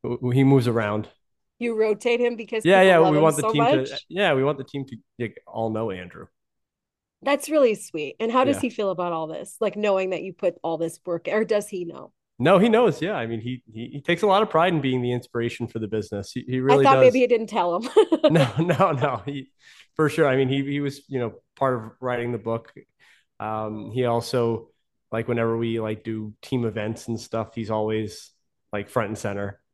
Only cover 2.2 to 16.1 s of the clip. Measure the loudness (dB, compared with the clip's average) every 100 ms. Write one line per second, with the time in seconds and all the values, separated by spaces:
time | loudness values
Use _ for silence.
2.2 | 0 -4 -8 -2 4 6 8 6 6 6
3.2 | 4 2 -2 2 2 2 -2 -10 -10 -2
4.2 | 0 2 0 -2 -8 -10 -10 -14 _ -10
5.2 | -10 -10 -14 -6 -4 -4 -6 -8 -12 -16
6.2 | -20 _ _ _ _ _ _ _ _ _
7.2 | -2 -2 0 2 4 2 -6 -8 -8 -6
8.2 | 0 2 2 0 -4 -2 -4 -2 -4 -4
9.2 | -6 -10 -14 -4 -4 -2 0 0 0 -4
10.2 | -8 -4 -4 -2 -6 -4 -4 -6 -8 -6
11.2 | -2 -2 0 -2 -2 -10 -10 -12 -20 _
12.2 | _ _ 6 6 6 6 4 2 -4 -4
13.2 | -4 -6 -8 -10 _ -14 -12 -8 -4 0
14.2 | 2 2 2 2 2 2 0 0 -2 -4
15.2 | -4 -4 -4 -4 -8 -6 -4 -4 -4